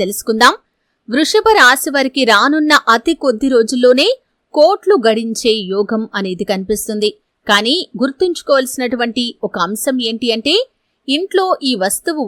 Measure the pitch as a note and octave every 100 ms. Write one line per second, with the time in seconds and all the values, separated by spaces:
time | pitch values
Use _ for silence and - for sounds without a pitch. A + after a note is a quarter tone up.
0 | F#3+ G3+ - A3 B3+ G4+ _ _ _ _
1 | - B3 D#4 G#4+ A4 G#4+ B3 C4 D#4+ C#4
2 | C4 C#4 A#3 G#3 B3+ D#4 D4+ C#4+ - A#3
3 | E4 D#4 C#4 A3 C4+ B3 A3+ B3 B3 B3+
4 | F#4 C5 _ _ _ D4+ D#4+ G4+ F#4+ F#4+
5 | A3+ A3 A3+ A3 A#3+ A3 F#3 G3 G3+ A3
6 | A3 G#3 G3 F3+ G3+ F#3+ F#3+ G#3 - G#3+
7 | G#3 - _ _ - G3+ A3+ F4 - F#3
8 | C4+ - F#4 E4 - C4+ B3+ - B3 B3
9 | A#3 A#3 A#3 - F#3 G3 E3+ G#3+ - C4
10 | A3+ A3+ A#3 A3 C#4+ F#4+ C5 _ _ _
11 | - C#4+ F#4+ G4 F#4+ - C4+ A3 F#3+ -
12 | F4 D#4